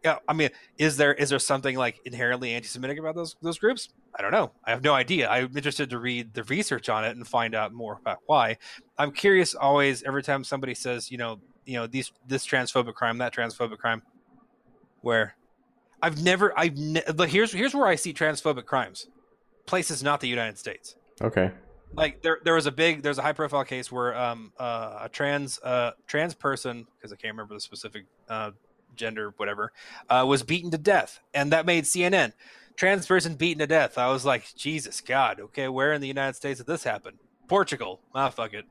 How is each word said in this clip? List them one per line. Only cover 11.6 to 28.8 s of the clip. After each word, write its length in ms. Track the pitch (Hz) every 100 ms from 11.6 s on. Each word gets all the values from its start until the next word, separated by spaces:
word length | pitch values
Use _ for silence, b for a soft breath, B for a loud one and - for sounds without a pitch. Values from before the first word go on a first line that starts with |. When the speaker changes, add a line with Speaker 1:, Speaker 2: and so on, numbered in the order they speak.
Speaker 1:
you 100 | -
know, 120 | 123 117
these, 260 | 131 123 _ 127
this 200 | 135 -
transphobic 480 | 135 123 131 120
crime, 240 | 110 117 117
that 160 | 123
transphobic 440 | - 117 110 120 107
crime, 240 | 117 113 _ _ _ _ _ _ _ _ _ _
where 340 | - 113 107 - _ _ _ _ _ _
I've 200 | 165 151
never, 300 | 175 180 202 -
I've 180 | 170 139
ne-, 260 | 151 160 156
but 160 | 156 170
here's, 220 | 185 220
here's 220 | 190 254
where 120 | 285 233
I 80 |
see 180 | 160 175
transphobic 540 | 147 156 147 160 135 -
crimes. 400 | 135 101 95 - _ _ _ _ _ -
Places 360 | 180 165 147
not 180 | 139 147
the 80 | 127
United 300 | 120 113 101
States. 380 | - - - - _ -
Speaker 2:
Okay. 300 | 113 98 92 - - - -
Speaker 1:
Like, 280 | - 156 -
there, 160 | 165 160
there 100 | 170
was 120 | 165 147
a 60 |
big, 300 | 131 165 156
there's 160 | 147 135
a 40 |
high 100 | 135
profile 320 | 151 151 143
case 280 | 131 127 123
where, 220 | 127 120 117
um, 340 | 120 117 110 _
uh, 420 | 127 117 110 104
a 60 | 110
trans, 500 | - 143 143 139 -
uh, 300 | 127 123 120 - -
trans 280 | 147 165
person, 520 | 156 143 135 127 120 117 _
'cause 120 | 107
I 40 | 101
can't 160 | 110
remember 220 | 156 208
the 60 | 202
specific, 440 | - 101 - 214 95 _ _
uh, 220 | 113 107 104 _ _